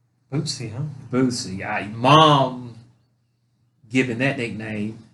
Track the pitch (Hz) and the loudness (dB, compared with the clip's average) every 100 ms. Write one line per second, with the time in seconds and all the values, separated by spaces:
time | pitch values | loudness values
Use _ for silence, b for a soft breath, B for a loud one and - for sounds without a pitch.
0 | _ _ _ 139 147 - 113 110 151 - | _ _ _ -6 -6 -8 -10 -8 -8 -10
1 | - 123 131 - 92 95 95 104 98 113 | -4 0 0 0 -6 -8 -6 -6 -6 0
2 | 127 156 156 143 131 127 123 - - _ | 6 8 8 6 2 -4 -14 -18 -20 _
3 | _ _ _ _ _ _ _ _ 110 127 | _ _ _ _ _ _ _ _ -4 -2
4 | 127 117 135 135 117 101 110 107 107 - | 0 -2 -2 -2 -6 -8 -8 -6 -8 -10
5 | - | -20